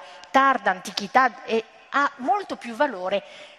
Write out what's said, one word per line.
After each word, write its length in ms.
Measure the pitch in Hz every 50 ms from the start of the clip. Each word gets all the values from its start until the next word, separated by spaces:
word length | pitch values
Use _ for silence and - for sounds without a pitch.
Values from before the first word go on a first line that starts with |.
| - - - - - -
tarda 420 | - 262 269 269 262 240 - 208
antichità 720 | 185 185 - - 190 - 208 185 - 247 262 247 208 - -
è, 200 | - 214 226 - - - - - -
ha 200 | - 269 285 277 - -
molto 400 | 247 285 381 415 381 - 294 -
più 180 | - 240 233
valore 480 | 214 294 285 233 180 180 185 196 202 - - - - - - -